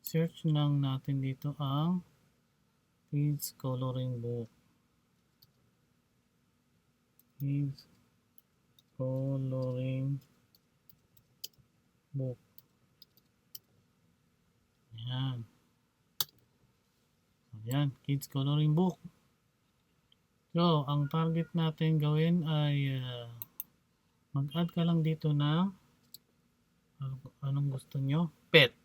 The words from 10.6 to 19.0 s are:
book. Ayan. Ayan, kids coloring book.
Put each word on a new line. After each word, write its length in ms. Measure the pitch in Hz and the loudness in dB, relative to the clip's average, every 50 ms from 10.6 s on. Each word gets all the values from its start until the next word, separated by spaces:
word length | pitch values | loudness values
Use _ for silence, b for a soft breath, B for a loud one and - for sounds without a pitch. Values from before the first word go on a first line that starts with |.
| _ _ _ _ _ _ - _ _ _ _ _ _ _ _ _ - - _ _ _ _ _ _ _ _ _ _ _ _ | _ _ _ _ _ _ -20 _ _ _ _ _ _ _ _ _ -18 -18 _ _ _ _ _ _ _ _ _ _ _ _
book. 320 | - 135 131 127 123 - _ _ _ - _ _ _ _ _ _ _ _ - _ _ - _ _ _ _ _ _ _ - _ _ _ _ _ _ _ _ _ _ _ _ _ _ _ _ _ _ _ _ _ _ _ _ _ _ 113 113 | -8 -6 -6 -6 -8 -12 _ _ _ -20 _ _ _ _ _ _ _ _ -20 _ _ -20 _ _ _ _ _ _ _ -20 _ _ _ _ _ _ _ _ _ _ _ _ _ _ _ _ _ _ _ _ _ _ _ _ _ _ -16 -12
Ayan. 480 | 113 123 127 127 131 135 127 120 113 - _ _ _ _ _ _ _ _ _ _ _ _ _ _ - - _ _ _ _ _ _ _ _ _ _ _ _ _ _ _ _ _ _ _ _ _ _ _ _ - 110 | -10 -8 -4 -4 -4 -4 -4 -6 -10 -14 _ _ _ _ _ _ _ _ _ _ _ _ _ _ -10 -10 _ _ _ _ _ _ _ _ _ _ _ _ _ _ _ _ _ _ _ _ _ _ _ _ -20 -14
Ayan, 320 | 107 117 131 143 147 139 - - | -8 -2 0 0 0 0 -2 -6
kids 240 | _ - 139 139 - | _ -4 -2 -2 -4
coloring 480 | - - 143 135 139 147 151 151 151 151 | -6 -4 -2 0 0 2 4 4 4 4
book. 240 | 160 185 180 - _ | 4 2 2 0 _